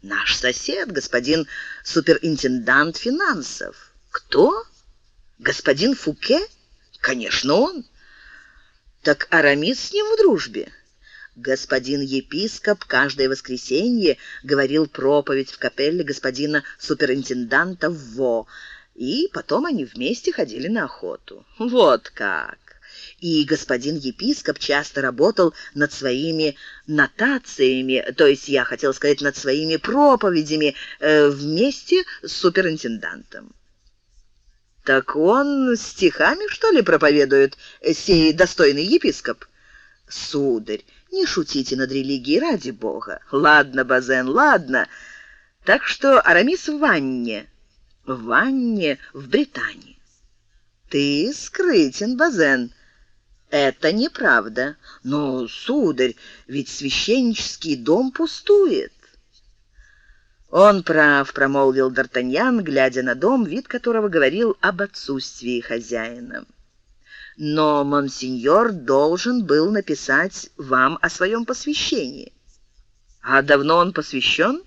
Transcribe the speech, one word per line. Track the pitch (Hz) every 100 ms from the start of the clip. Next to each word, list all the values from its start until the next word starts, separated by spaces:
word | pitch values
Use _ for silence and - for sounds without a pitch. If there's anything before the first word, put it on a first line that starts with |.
"Наш | 98 - - -
сосед, | 127 123 - - 311
господин | 160 - 123 123 160 151 - - -
суперинтендант | - - 156 156 170 151 131 127 113 131 156 165
финансов". | 233 285 381 226 123 - 50 - _ _ _
"Кто? | - _ 135 208 415 466 _ _ _ _ _ - _
Господин | 123 139 - 139 214 277
Фуке?" | - 147 - 277 415 _ _ _ _ -
"Конечно, | - 127 110 - 131 165
он". | 285 359 - _ _ - - - _ _ _ _ _ _
"Так | - 143 -
Арамис | 170 143 143 160 262
с | -
ним | 403 427
в | 440
дружбе?" | 403 202 143 107 - - _ _ _ - - -
Господин | 120 131 - 135 127 143
епископ | 139 135 131 147 214 - - 202 -
каждое | 127 143 135 131
воскресенье | 131 - 127 - 135 220 240 180 131 - -
говорил | 131 139 135 147 151
проповедь | - 135 147 143 139 135
в | -
капелле | 123 - 143 175
господина | 156 143 131 127 147 151 139 -
суперинтенданта | - 147 143 135 127 127 120 135 170 180 156
Во, | 165 127 110 131 117 107 - - - _
и | - 127 214 359
потом | - - 185 330
они | 254
вместе | 127 - 127 240 -
ходили | 330 151 110 147
на | 226 151
охоту. | - 90 - - 95 _ _
"Вот | 233 247 175 117 -
как!" | - 104 85 55 - _ - - - - -
И | 175 156
господин | 147 156 - 127 131 156
епископ | 135 117 214 294 - 147
часто | - 143 151 -
работал | 131 127 170 220 175 - -
над | 143 147
своими | - 135 127 160 160 156 143 - - -
нотациями, | 151 143 - 240 269 - - 131 131 131 131 - 127
то | 151
есть, | 139 -
я | 135
хотел | 123 127 143
сказать, | 135 147 143
над | 143 -
своими | 143 139 156 160
проповедями, | - 262 294 247 202 170 151 156 151 139 - -
э, | 147 156 147
вместе | 139 143 160 254 269 - 359 359 -
с | -
суперинтендантом. | - 185 180 185 156 120 113 - 87 - - - _ _ _ _ _ _ _ _ _ _ _ _ _
"Так | - 135 - 143
он | 165 240 285 277 262 233
стихами, | - - 180 - 160 311 415
что | - 453
ли, | 339
проповедует, | - 160 151 147 139 139 135 - - -
э, | -
сей | 160 - 175 160
достойный | 156 180 - 156 143 175
епископ?" | 320 - - - 113 - _ _ - _ _ _
"Сударь, | - - 147 139 117 107 107 - _ _
не | 381 359
шутите | - 160 151 127 131
над | 131
религией, | 135 131 139 123 165
ради | 320 233 143
бога". | 110 110 - - - _
"Ладно, | 139 151 151 135 131
Базен, | 127 127 123 131 127
ладно. | 156 294 226 139 127 101 - - - - - _ _
Так | - 220 -
что | - 277 269
Арамис | - 170 233 359 -
в | 302
Ванне". | 294 180 135 127 120 107 - _ _ _ _ _ -
"В | 131 113
Ванне, | 120 233 269 240 214 160 131 -
в | 135 139
Британии". | 214 285 - - - - _ _ _ _ _ _ _ _ _ _
"Ты | 139 143 143 190
скрытен, | 294 - - 370 240 143 - 208 247
Базен". | 330 226 151 135 120 _ _ _ _ _ _ _ _
"Это | 147 143 - 156
неправда". | 208 285 - 214 120 107 110 131 151 - -
"Но, | 127 147 147 127 117
сударь, | - - 277 208 127 127 117 - - _
ведь | 135 135
священнический | - 143 - - 247 247 214 - - 165 139
дом | 117 175 262
пустует". | - 320 - - 415 381 175 - _ _ _ _ _ _ _ _ _ - _ _ _ _ _ _
"Он | - 202 196
прав", | 175 156 151 143 139
промолвил | - 135 139 135 131 131
Д'Артаньян, | 127 127 127 127 139 247 240
глядя | 175 139 131 127
на | 127 123
дом, | 185 262
вид | 202 185 -
которого | 240 240 226 208
говорил | 165 135 170 226 -
об | 190 180
отсутствии | 202 - - 135 - - 120 123
хозяина. | 117 120 110 117 113 120 123 120 - _ _ _ _ _ _ - - -
"Но | 151 151 151 147
монсеньор | 143 143 139 - 127 127 123 180 233
должен | 190 123 135 147 180 226 247
был | 190 151 165
написать | 208 196 147 - 135 180 - - _
вам | 139 131 131 160
о | 170
своём | - 180 226 233
посвящении". | 254 - 294 - 262 147 143 - _ _ _ _ _ _ _ _ _
"А | - 135
давно | 143 143 143 165
он | 175
посвящён?" | 170 151 135 - - 180 294